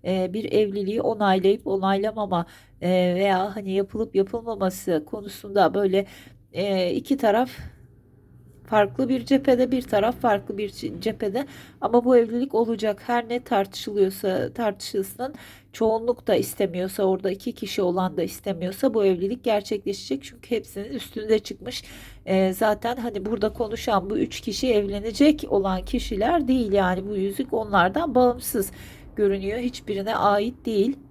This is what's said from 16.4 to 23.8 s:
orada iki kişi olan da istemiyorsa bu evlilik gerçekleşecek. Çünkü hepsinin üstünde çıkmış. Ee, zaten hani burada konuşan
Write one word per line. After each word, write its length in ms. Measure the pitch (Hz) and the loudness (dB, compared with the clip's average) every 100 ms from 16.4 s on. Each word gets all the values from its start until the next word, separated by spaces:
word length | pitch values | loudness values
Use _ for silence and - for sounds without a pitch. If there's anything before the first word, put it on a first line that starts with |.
| - - 196 180 190 190 | 0 -2 -2 -2 -6 0
orada 280 | 190 190 190 | 0 2 -2
iki 220 | 190 - | -4 -8
kişi 280 | - 196 - | -8 -8 -2
olan 360 | 180 175 185 160 | 0 0 -2 -2
da 60 | |
istemiyorsa 680 | 175 - - 175 180 190 269 | -6 -6 -8 -6 -6 -2 0
bu 120 | 220 196 | 4 2
evlilik 380 | 180 196 247 | 2 -2 -2
gerçekleşecek. 800 | 240 208 202 208 196 196 - 277 | 0 0 0 -6 -4 -8 -6 -8
Çünkü 280 | - - - | -8 -20 -6
hepsinin 380 | 226 - 196 208 | -6 -6 -12 -10
üstünde 500 | 277 - 220 214 214 | -10 -10 -10 2 0
çıkmış. 440 | - - 226 - - - - - - | 0 -12 -10 -12 -14 -20 -20 -16 -2
Ee, 280 | 190 190 | 2 2
zaten 440 | 185 220 208 233 247 | 2 0 2 -2 -4
hani 280 | 233 202 196 | -6 -6 -4
burada 280 | 220 214 | -2 -2
konuşan 560 | - 220 220 | -2 -6 -4